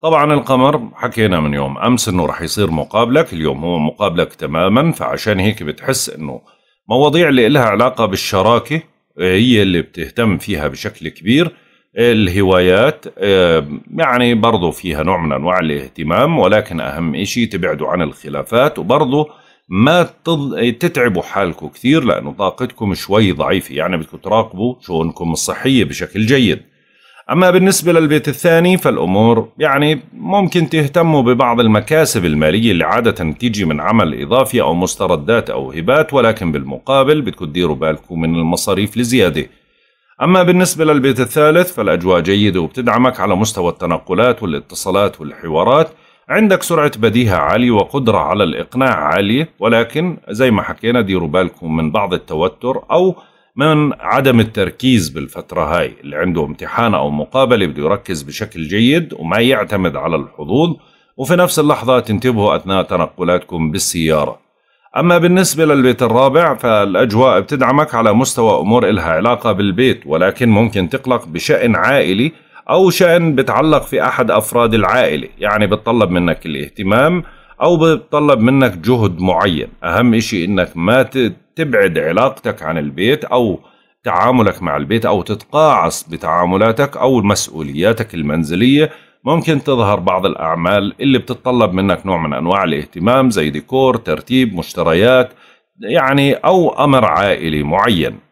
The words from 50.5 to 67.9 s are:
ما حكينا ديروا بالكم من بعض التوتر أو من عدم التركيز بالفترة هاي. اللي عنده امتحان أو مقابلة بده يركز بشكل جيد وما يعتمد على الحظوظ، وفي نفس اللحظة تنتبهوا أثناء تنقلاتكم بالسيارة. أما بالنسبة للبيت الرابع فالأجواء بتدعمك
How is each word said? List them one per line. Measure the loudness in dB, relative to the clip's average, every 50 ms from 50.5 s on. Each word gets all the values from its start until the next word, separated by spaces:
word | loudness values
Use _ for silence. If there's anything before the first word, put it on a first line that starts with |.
ما | 2 2
حكينا | 0 -4 -10 -6 -4 -2 0 0
ديروا | 0 0 0 -2 -2 0
بالكم | 0 0 0 0 -4 _ -8 -4 -4
من | -2 -2 -2
بعض | -2 -2 -2 -2 -4
التوتر | -6 -6 -8 -4 -2 -2 -2 -4 _ -6 -6 -6 -6 -6 _
أو | 0 0 0 0 -2 -4 -14 _ _ _ _ _ _
من | -2 0 2 2 2 2 0 -2 -6
عدم | -4 -2 -2 0 2 4 4 4
التركيز | 2 2 0 -4 -4 -4 -4 _ 0 2 2 2 0 -2
بالفترة | -8 -10 -12 -12 -12 -16 -16 _ -6 -4 -2 0 0 -2
هاي. | -2 -2 -6 _
اللي | -16 -12 -6
عنده | -4 -2 -2 -2 -2 -4
امتحان | -6 -8 -12 -12 -8 -4 -2 0 0 0
أو | 0 -2 -2
مقابلة | -4 -6 -6 -4 0 0 2 2 2 0 0
بده | -2 -4 -4
يركز | -2 -2 -2 -2 -4 -8 -8 -8
بشكل | -8 -12 -12 -12 -12 -10 -10 -10 -8 -4
جيد | -2 2 2 2 2 2 -2 -4 -12 -12
وما | -6 -2 0 0
يعتمد | 2 2 2 0 -2 -4 -2 -2 -2 -2 -2
على | -4 -4 -2 -4
الحظوظ، | -4 -4 -8 _ -14 -8 -4 0 0 0 0 -2 -8 _ _ _ _ _ _ _
وفي | -10 -2 0 2
نفس | 2 2 2 2 0
اللحظة | 2 2 0 0 2 2 2 2
تنتبهوا | 2 0 -4 0 0 0 0 2 2 2 0
أثناء | 0 -2 -2 -2 -2
تنقلاتكم | 0 0 0 -2 -2 -2 -4 -6 -2 0 0 0 -2 -6 -6 -4 -4 -2
بالسيارة. | -2 -4 -6 -4 -4 -2 0 0 2 0 0 -2 -6 -12 _ _ _ _ _ _ _ _ _ _ -4
أما | 0 2 4 4 4
بالنسبة | 4 4 4 2 2 0 0 0 2
للبيت | 2 4 4 4 2 2 2
الرابع | 0 0 2 4 2 4 4 2 2 2 0
فالأجواء | -2 0 0 2 2 2 2 2 0 0 2 2 2 4 4 4 2
بتدعمك | 0 -2 -2 -2 0 2 2 2 0 0